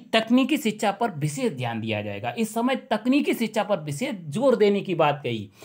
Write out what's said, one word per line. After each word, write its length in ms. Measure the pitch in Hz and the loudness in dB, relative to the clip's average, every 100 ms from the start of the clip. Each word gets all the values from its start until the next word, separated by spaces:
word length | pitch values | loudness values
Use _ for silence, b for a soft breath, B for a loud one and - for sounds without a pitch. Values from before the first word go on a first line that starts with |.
| - | 0
तकनीकी 460 | 226 220 247 262 302 | 0 4 2 4 2
शिक्षा 340 | 220 208 208 | 0 0 -2
पर 200 | 196 233 | 0 -2
विशेष 380 | 156 147 269 247 | -2 -4 -2 -2
ध्यान 260 | 131 120 113 | -2 -4 -4
दिया 220 | 110 104 | -2 -4
जाएगा। 320 | 104 101 120 170 | -4 -6 -6 -4
इस 160 | 220 | -2
समय 220 | 226 247 262 - | 0 0 -2 -2
तकनीकी 420 | 214 247 285 - | -2 2 2 2
शिक्षा 300 | 285 226 220 | 0 -2 -2
पर 160 | 196 190 | 0 -2
विशेष 340 | 151 143 277 202 160 | -2 -4 -4 -6 -8
जोर 280 | 151 269 220 | 0 2 6
देने 260 | 202 202 | 4 4
की 120 | 190 160 | 0 2
बात 240 | 151 143 | 2 2
कही, 160 | 127 113 101 B | -2 -6 -6 B